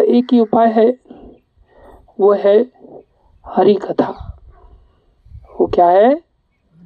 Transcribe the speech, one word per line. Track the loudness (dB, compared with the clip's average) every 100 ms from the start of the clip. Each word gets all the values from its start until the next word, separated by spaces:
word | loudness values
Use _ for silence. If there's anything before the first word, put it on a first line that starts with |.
| 2
एक | 0 0
ही | 0
उपाय | 0 0 0
है, | 2 0 -2 _ -20 -20 -20 _ _ _ _ -20 -20 _ -2
वो | 0
है | 2 2 0 0 _ -20 -20 -20 _ _ _ -10
हरि | -2 0 0
कथा। | -4 -6 -6 -8 -18 -20 -20 -20 _ -20 _ _ _ _ _ -20 -20
वो | -6 -4
क्या | 0 2
है? | 4 2 0 -6 _ _ _ _ _